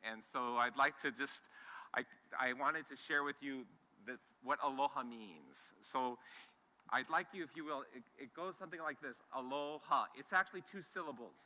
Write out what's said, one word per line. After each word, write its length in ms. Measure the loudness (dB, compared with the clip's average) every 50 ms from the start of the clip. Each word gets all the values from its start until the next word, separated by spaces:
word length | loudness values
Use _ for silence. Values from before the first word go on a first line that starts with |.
| -4
and 180 | -4 -6 -6 -8
so 340 | -4 0 2 2 4 6
I'd 200 | 6 6 4 6
like 200 | 6 6 6 6 4
to 120 | 0 0
just, 320 | 0 0 -2 -2 -2 -4 -6 -8 -18 -18 -16 -14 -12 -12 -12 -4 _
I, 100 | -2 -2 -2 -6 -20 _ -10 -4 0
I 140 | 0 2 2
wanted 340 | 2 2 2 2 2 -2 -6
to 60 | -10
share 280 | -12 -4 2 2 2 4
with 120 | 2 -2 -2
you 240 | -4 -4 -4 -4 -4 -8 -12 -20 _ _ _ _ -10
the, 120 | -10 -10 -10 -10 -18 -20 _ -2
what 160 | 0 0 2 2
aloha 400 | 0 2 4 2 2 2 0 -4
means. 720 | -4 -4 -8 -10 -10 -12 -14 -16 -14 -10 -10 -10 -10 -10 -12
So 360 | -12 -4 0 2 2 2 0 -2 -8 -18 -18 -18 -18 -18 -20 _ _ _ _ _ -8 0
I'd 180 | 0 0 2 4
like 180 | 2 2 2 2 -4
you, 100 | -6 -6
if 120 | -6 -6
you 100 | -8 -4
will, 180 | -2 -2 -2 -4 -6 -10
it, 80 | -14 -14 -14 _
it 160 | -14 -14 -12 _
goes 220 | -6 -6 -6 -6
something 220 | -6 -10 -10 -8 -4
like 220 | -2 -2 -4 -2
this, 200 | -6 -8 -8 -10 -14 -8 -6
aloha. 680 | -4 -4 -2 0 0 0 -2 -4 -6 2 4 6 6 6 4 0
It's 160 | -10 -8 2 4
actually 300 | 4 4 4 0 -10 -10 -8
two 100 | -10 -10
syllables. 640 | -10 -6 -6 -4 -4 -4 -4 -6 -8 -12 -14 -16 -20